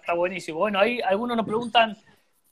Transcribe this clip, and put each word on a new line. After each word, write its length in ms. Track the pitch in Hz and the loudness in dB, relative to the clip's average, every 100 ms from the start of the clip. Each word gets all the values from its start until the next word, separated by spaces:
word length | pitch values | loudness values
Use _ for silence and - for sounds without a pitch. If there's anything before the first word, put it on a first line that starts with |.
está 140 | - | -4
buenísimo. 460 | 170 180 185 - 156 | -2 -2 -4 -8 -2
Bueno, 180 | 208 196 | 0 2
ahí 200 | 214 240 | 2 2
algunos 340 | 190 196 240 226 | 0 0 0 -2
nos 80 | |
preguntan, 500 | 208 214 240 233 220 202 - _ _ _ _ | -2 -4 2 2 2 0 -18 _ _ _ _